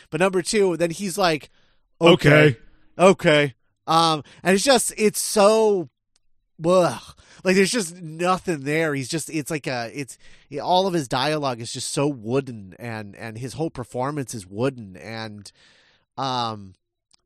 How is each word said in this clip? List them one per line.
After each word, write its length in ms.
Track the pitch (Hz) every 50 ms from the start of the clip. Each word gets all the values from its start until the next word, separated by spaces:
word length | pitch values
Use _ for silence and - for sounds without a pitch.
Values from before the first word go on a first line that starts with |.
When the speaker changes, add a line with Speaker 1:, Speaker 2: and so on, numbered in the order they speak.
| - _
Speaker 1:
But 100 | 160 156
number 220 | 185 196 185 185
two, 340 | - - 226 208 196 185 165
then 140 | 156 170 170
he's 260 | 160 - 208 190 156 202
like, 320 | 185 170 160 143 - - _ _ _ _ _ _ _ _ _ _
"Okay. 560 | 165 165 180 - - 151 147 151 151 151 120
Speaker 2:
Okay. 20 | - - - _ _ _ _ _ -
Speaker 1:
Okay." 560 | 175 196 180 - - 170 151 147 143 135 - _ _ _ _ _ _
Um, 360 | - 160 165 165 165 156 147 - - - -
and 120 | - 175 190
it's 80 | 202 -
just, 280 | 277 262 226 - - -
it's 240 | - 214 208 - -
so, 680 | - - - 220 196 208 220 220 220 214 202 185 160 - _ _ _ _ _ _ _ _ _ _ _ _ _ - 160
ugh. 380 | 170 185 185 175 151 113 - - - - _ _ _ - -
Like, 140 | - 190 185
there's 160 | 196 196 -
just 240 | - 247 185 160 175 185
nothing 600 | 175 156 160 160 175 180 185 170 - 190 165 143
there. 340 | 135 147 151 160 165 156 143
He's 140 | 139 127 -
just, 200 | 165 156 - -
it's 220 | 143 160 139 -
like 160 | 165 147 -
a, 240 | 160 147 120 117 113
it's, 240 | 98 143 139 - - _ - - - - _ _
yeah, 140 | 135 143
all 240 | 110 147 175 185 190
of 80 | 196 175
his 140 | 170 135 113
dialogue 520 | 143 123 135 151 156 151 143 135 123 113
is 120 | 117 -
just 200 | - 127 - -
so 140 | - 143 139
wooden 680 | 151 143 120 101 110 123 139 139 127 117 107 98 92 - -
and, 380 | 117 120 113 110 104 101 -
and 200 | 69 107 113 107
his 180 | 113 131 117 101
whole 160 | 123 160 165
performance 640 | - 131 123 - - 123 127 139 151 147 127 - -
is 120 | 113 90
wooden. 500 | 90 98 107 123 139 135 120 107 95 92
And, 540 | 78 76 107 113 113 110 110 104 104 101 - _ _ _ _ _ _ _ _ _ _ _ _ _
um, 580 | 123 135 135 127 123 117 113 110 104 98 95 98 _ _ _ _ _ _ _ _ _ _